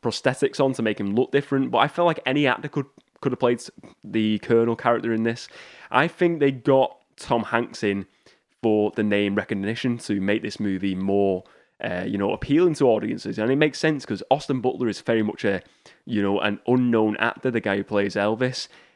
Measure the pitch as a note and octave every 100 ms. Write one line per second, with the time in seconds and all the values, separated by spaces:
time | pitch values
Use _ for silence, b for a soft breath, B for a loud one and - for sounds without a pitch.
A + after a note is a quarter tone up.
0 | A#2+ - C#3 B2+ C3+ - C#3 B2+ A2+ G#2+
1 | G2+ G#2+ C3 C#3 C#3 C#3 C3 - C#3+ -
2 | F3 D#3 - C#3 C#3+ - D3 - C3+ _
3 | _ _ C#3+ B2 B2 B2 - - - _
4 | G#2 A2 G#2+ G#2+ - A#2 A#2 A#2 B2 A#2
5 | A#2 A2+ A2+ A#2 - B B B B B2+
6 | E3 - F3 E3 C#3 C3+ C3 C3+ C3 -
7 | _ _ - A#2+ A2 A#2 A#2+ - G#2 G2+
8 | F#2+ b b b b _ A2+ G#2+ G#2 -
9 | G#2+ G#2 G2+ G2+ G2 G#2 G2 A2+ C3 A#2+
10 | - G2+ F#2+ G#2+ G#2+ - G#2 F#2+ G2 F#2
11 | G2 G2+ G2 F#2 - b b b - F2+
12 | F#2 G2+ G2+ G2+ - C#3+ F3+ D3+ C3 A2
13 | G#2+ - - G2+ A2 C3+ D3+ - D#3+ D3+
14 | - G2+ - C#3+ - C3 A#2+ B2+ B2 G2+
15 | - A#2 G#2+ - G#2+ G2 - b b b
16 | - A2 G2+ G2+ G#2 G#2 - B2+ B2 A2+
17 | A2 G#2+ A2+ - C3 A#2 G#2 G2 G2+ G#2
18 | G2+ G2+ G2+ A2 B2+ B2+ - b b